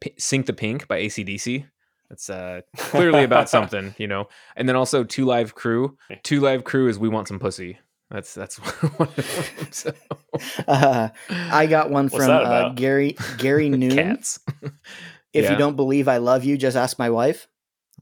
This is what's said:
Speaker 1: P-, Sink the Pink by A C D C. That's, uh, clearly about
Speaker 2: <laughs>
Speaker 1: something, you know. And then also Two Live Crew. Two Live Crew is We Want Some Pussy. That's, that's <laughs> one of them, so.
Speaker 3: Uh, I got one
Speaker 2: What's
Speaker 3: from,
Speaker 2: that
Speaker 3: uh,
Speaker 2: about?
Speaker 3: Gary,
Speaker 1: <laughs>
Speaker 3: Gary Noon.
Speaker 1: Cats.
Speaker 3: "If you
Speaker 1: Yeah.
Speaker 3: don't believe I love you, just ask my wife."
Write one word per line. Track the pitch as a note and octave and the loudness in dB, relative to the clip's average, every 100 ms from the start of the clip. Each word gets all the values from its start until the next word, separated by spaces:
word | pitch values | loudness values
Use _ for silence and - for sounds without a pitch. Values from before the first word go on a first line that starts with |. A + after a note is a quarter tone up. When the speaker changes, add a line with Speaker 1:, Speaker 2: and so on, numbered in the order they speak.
Speaker 1:
P-, | - - | -14 -8
Sink | - C3+ C3 | -4 -2 -2
the | |
Pink | - G#2+ C3 - | -4 -4 -6 -4
by | F#2+ | -4
A | G#2 | -4
C | - | -6
D | F#2+ G2 | -8 -8
C. | A#2+ C3 C#3+ _ _ _ _ | -6 -6 -8 _ _ _ _
That's, | - - | -18 -12
uh, | F#2 F#2 F2+ - - | -10 -10 -12 -14 -14
clearly | - C#3+ F3 D3+ | -4 2 4 6
about | C3 B2 C#3 | 6 4 4
Speaker 2:
<laughs> | |
Speaker 1:
something, | A#2+ G2 G#2 G2 - | 2 2 -4 -8 -8
you | G#2 | -6
know. | G2 G2+ - - | -4 -6 -12 -20
And | - B2+ | -4 0
then | B2+ | 2
also | B2+ C#3 | 2 0
Two | A2+ - | -2 -2
Live | C3 A#2+ G#2+ | 0 2 0
Crew. | - A#2+ A#2 C#3 - - - | -4 -2 0 -2 -6 -20 -14
Two | - C#3+ | -2 2
Live | C#3 C3 | 4 2
Crew | B2 C3+ B2+ | 0 2 2
is | G2+ | 2
We | A2 | 0
Want | A2 G2+ | 0 -4
Some | G2 | -6
Pussy. | G2+ F#2 F2+ F#2+ _ _ _ | -6 -6 -12 -14 _ _ _
That's, | G2+ - | -12 -12
that's | - F#2+ - | -14 -14 -12
<laughs> | - - D#3 - | -12 -4 -4 -2
one | D#3+ | -4
of | - - - D3 - | -4 -6 -6 -8 -10
them, | D3+ | -12
so. | - - - - C#3+ _ C#3 - - D#3+ | -10 -10 -10 -14 -16 _ -10 -10 -8 -2
Speaker 3:
Uh, | C#3 C#3 B2 A2 - - | 2 4 2 -2 -6 -10
I | F3 E3+ D3+ D#3 | -8 -2 2 4
got | D#3 D3+ | 2 2
one | C#3+ | 0
Speaker 2:
What's | C#3 - | 0 2
Speaker 3:
from, | C3+ | 4
Speaker 2:
that | D3+ | 4
Speaker 3:
uh, | A#2 | 4
Speaker 2:
about? | A#2+ B2 B2+ | 2 0 0
Speaker 3:
Gary, | C3 C#3 C#3+ - - | 0 2 0 -2 -10
Speaker 1:
<laughs> | A#2+ | -4
Speaker 3:
Gary | C3 D3 D3 | 0 2 2
Noon. | C3+ B2+ C3+ | 2 2 2
Speaker 1:
Cats. | F3+ C4 - - - - C#3+ - - - - - _ | 0 -2 -6 -10 -10 -12 -12 -14 -20 -20 -20 -20 _
Speaker 3:
"If | D3+ G2 | 2 2
you | |
Speaker 1:
Yeah. | G2+ | 2
Speaker 3:
don't | C#3+ | 2
believe | C#3 C3+ C#3+ C#3 | 2 2 2 2
I | B2 | 2
love | A#2+ C3 | 4 2
you, | C3 C#3+ | 2 0
just | C3 B2 | 2 0
ask | B2 - | 0 0
my | A#2+ | 0
wife." | A#2 C3 D#3+ - _ _ _ _ _ | 2 2 0 -8 _ _ _ _ _